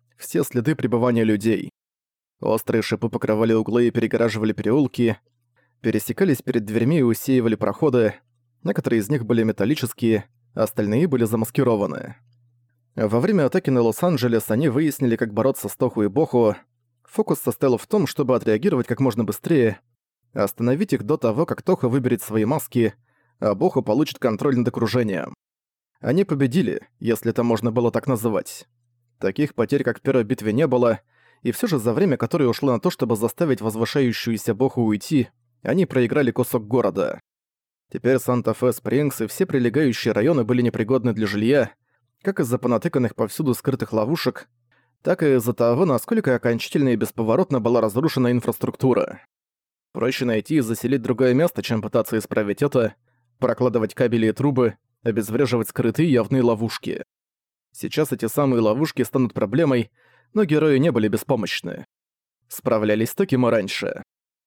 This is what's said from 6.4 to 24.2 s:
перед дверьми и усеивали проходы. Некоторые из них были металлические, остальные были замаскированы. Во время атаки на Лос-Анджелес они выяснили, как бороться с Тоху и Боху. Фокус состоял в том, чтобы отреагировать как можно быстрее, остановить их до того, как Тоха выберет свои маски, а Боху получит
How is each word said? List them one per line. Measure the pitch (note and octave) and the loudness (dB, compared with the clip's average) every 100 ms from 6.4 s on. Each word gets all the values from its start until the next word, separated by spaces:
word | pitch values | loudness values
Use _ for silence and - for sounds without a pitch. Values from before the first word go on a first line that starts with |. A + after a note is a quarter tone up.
перед | - A#2+ | 0 -2
дверьми | G#2 A2 A#2 E3 | -2 0 2 4
и | |
усеивали | A#2+ A2 - C3 A2+ G#2+ | 2 0 2 2 2 0
проходы. | G#2 - D#3 B2 G#2+ - _ _ _ _ | -2 0 2 2 2 -2 _ _ _ _
Некоторые | E3+ - C3 A#2 | -6 -4 0 0
из | G2 | 0
них | C#3+ A2 | -2 0
были | A2+ | 2
металлические, | A2 G2+ G2+ D3+ B2 - A2+ G#2+ - _ _ | 2 0 -2 0 -4 -2 2 2 -2 _ _
остальные | - A2 - G#2 A#2 F3 | -2 -2 0 0 2 2
были | C3 | 2
замаскированы. | A2 A2+ A2 - B2 G#2+ G2 C#2 - - _ _ _ _ _ _ _ - | 0 0 0 0 2 2 -2 -6 -12 -16 _ _ _ _ _ _ _ -4
Во | G#2+ A#2 | 0 2
время | F3 G3 C3 | 2 2 2
атаки | C#3 - | 0 2
на | B2+ | 2
Лос-Анджелес | A#2 - F3+ C#3 A#2+ A2+ - | 2 2 0 0 2 0 0
они | A2 D#3 | 0 2
выяснили, | B2 D#3+ - B2+ A2+ | 0 0 0 0 0
как | A2+ | -2
бороться | G#2 C3 C#3 G#2 | 0 0 0 -8
с | |
Тоху | - B2+ A2+ | -2 -2 0
и | G2+ | 0
Боху. | A2+ D#3+ B2 A2 G2+ _ _ _ _ | 0 0 2 2 0 _ _ _ _
Фокус | _ - G#3+ D#3+ | _ -4 -2 -2
состоял | B2+ - C#3 A#2 | -2 0 0 0
в | - | 0
том, | G#3+ C#3 | 0 0
чтобы | - B2+ A#2+ | -2 0 0
отреагировать | A2+ A2 F#3 B2+ - | 2 2 2 0 -2
как | A#2+ | 0
можно | C3 A#2+ | 0 0
быстрее, | G#2+ - - D#3 A2+ F#2+ _ _ _ _ _ | -4 -4 0 2 2 0 _ _ _ _ _
остановить | A2+ G2+ - A#2+ D3 G#3+ | -4 -2 0 0 0 0
их | A#2 | -2
до | G#2 D#3 | 0 0
того, | A#2 A2 | 0 0
как | F3 - | -2 -2
Тоха | - F#3 B2 | -2 0 2
выберет | C3+ B2 A#2+ | 0 0 -2
свои | - A2 | -2 -2
маски, | G#2+ D3+ - B2 A2 - _ _ _ _ | 0 -2 -2 0 0 -2 _ _ _ _
а | G#2+ G2+ | -2 0
Боху | F3 C#3 | 0 0
получит | G#2+ B2 D3+ - | 0 0 0 -2